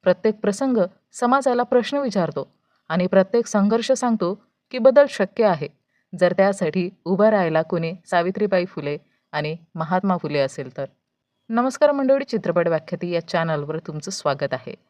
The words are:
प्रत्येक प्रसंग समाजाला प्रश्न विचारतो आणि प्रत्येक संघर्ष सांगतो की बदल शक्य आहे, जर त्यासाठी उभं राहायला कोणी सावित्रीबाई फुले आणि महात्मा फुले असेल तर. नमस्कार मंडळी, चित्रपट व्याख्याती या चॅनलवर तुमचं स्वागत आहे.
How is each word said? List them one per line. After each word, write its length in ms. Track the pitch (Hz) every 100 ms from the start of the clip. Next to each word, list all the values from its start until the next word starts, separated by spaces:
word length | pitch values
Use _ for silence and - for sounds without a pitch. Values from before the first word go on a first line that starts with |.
प्रत्येक 380 | - 175 220 214
प्रसंग 360 | - 196 269 233 180 _ _
समाजाला 500 | - 240 269 262 240
प्रश्न 360 | 240 247 226 285
विचारतो 540 | 269 196 160 143 135 _ _ _ _
आणि 180 | 185 180
प्रत्येक 400 | 196 190 233 233
संघर्ष 460 | 208 202 226 226
सांगतो 500 | 262 247 226 175 196 _ _ _
की 80 | 254
बदल 260 | 240 262 285
शक्य 360 | - 190 -
आहे, 240 | 220 165 147 _ _ _ _ 175
जर 140 | 180
त्यासाठी 580 | 180 196 196 170 180 180 _
उभं 240 | - 185 214
राहायला 340 | 214 175 160
कोणी 300 | 165 175 165 185 _
सावित्रीबाई 540 | 180 175 190 208 190
फुले 340 | 180 - 147 147 _ _ _
आणि 240 | 151 151 165 _
महात्मा 420 | 165 156 180 196 180
फुले 220 | 156 147
असेल 380 | 135 - 127 -
तर. 80 | 139 _ _ _ _ _ _
नमस्कार 440 | 226 254 254 294
मंडळी, 320 | 277 262 277
चित्रपट 440 | 277 220 196 175 170
व्याख्याती 420 | 160 - 175 175
या 180 | 175 165
चॅनलवर 500 | 175 165 151 147 156
तुमचं 320 | - 151 147
स्वागत 420 | - 151 139 139
आहे. 220 | 131 - -